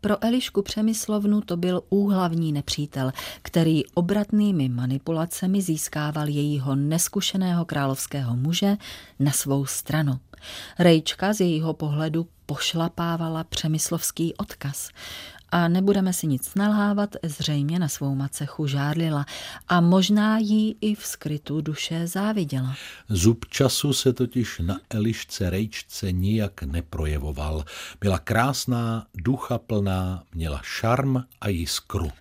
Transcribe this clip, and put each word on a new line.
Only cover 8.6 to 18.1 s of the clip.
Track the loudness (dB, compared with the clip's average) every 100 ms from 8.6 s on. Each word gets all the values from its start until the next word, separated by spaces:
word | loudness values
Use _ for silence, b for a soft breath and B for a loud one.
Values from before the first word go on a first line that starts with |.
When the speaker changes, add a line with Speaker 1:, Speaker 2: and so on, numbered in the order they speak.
| 2 0 B B B B
Speaker 1:
na | 0
svou | 0 0 0 0
stranu. | -6 -2 0 0 -2 -6 B B B B B
Rejčka | 6 6 4 -2 -2
z | 2
jejího | 2 2 0
pohledu | -2 -2 0 0 -2 -4 _ -10
pošlapávala | -6 -2 -2 -2 -2 -2 -2 -2 -4
přemyslovský | -6 -4 -2 0 0 -2 -4 -2 -4
odkaz. | -2 -8 -6 -8 -6 -10 B B B B B B
A | 0 2
nebudeme | 2 4 2 2
si | 0 0
nic | -2 -2 0
nalhávat, | 2 2 2 0 -2 -4
zřejmě | -8 -4 -2 0 0 0
na | -2
svou | -2 -2